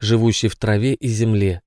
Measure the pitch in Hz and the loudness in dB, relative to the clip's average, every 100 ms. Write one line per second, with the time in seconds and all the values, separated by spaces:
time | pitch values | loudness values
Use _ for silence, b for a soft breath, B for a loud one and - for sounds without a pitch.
0 | 107 113 113 104 110 - 110 104 127 127 | 0 2 2 2 -2 -2 -2 0 0 -2
1 | 123 110 113 104 98 87 | -4 -2 0 2 0 -2